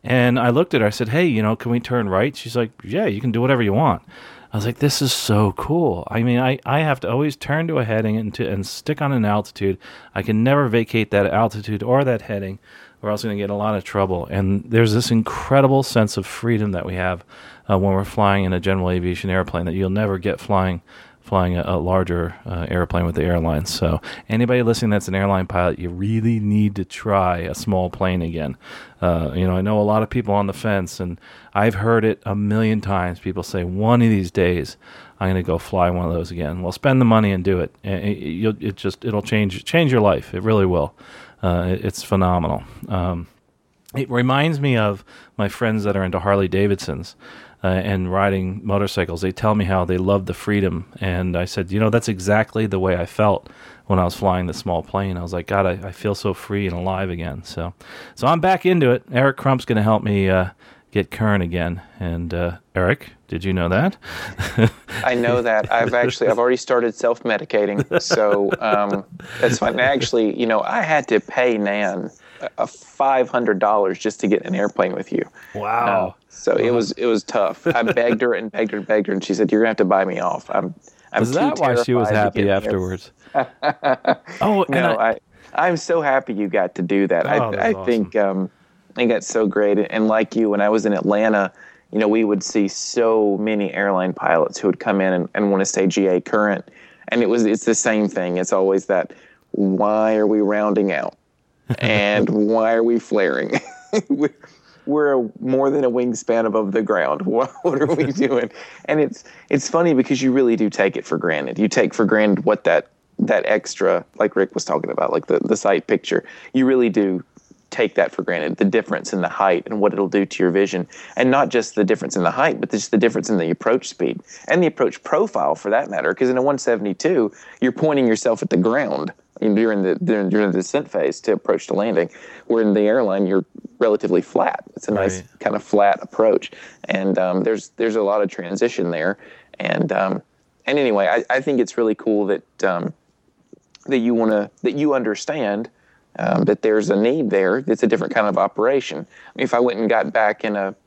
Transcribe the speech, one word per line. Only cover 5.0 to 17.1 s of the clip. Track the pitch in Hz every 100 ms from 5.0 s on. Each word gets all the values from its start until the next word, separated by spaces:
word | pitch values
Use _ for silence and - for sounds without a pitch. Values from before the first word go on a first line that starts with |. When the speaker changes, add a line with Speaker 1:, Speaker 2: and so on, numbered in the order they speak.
Speaker 1:
is | 139
so | - - 104 104
cool." | - - 165 160 87 -
I | 110
mean, | 117 120
I, | 127 135
I | - 139
have | 156 135
to | 90
always | 120 151
turn | 135 - 151 165
to | 156
a |
heading | 113 110 110 107
and | 107
to, | - 123
and | 98
stick | 98 - - 151
on | 143
an | 135
altitude. | 107 104 104 - 98 95 - - -
I | 101
can | 101 110
never | 120 143 135
vacate | 117 113 117 107
that | 101 98
altitude | 98 113 107 101 104
or | 101 131
that | 135 117
heading, | - 104 98 98 _ - - _
or | 107
else | 104
I'm | 113
gonna | 101
get | 101
in |
a | 101
lot | 104
of | 104
trouble. | - 101 95 90 62
And | 90 95 98
there's | - 113 117
this | 107 120
incredible | 113 110 - - 135 135 135
sense | 131 120 107 -
of |
freedom | 95 - 117 113 104
that | 90 -
we |
have, | 92 90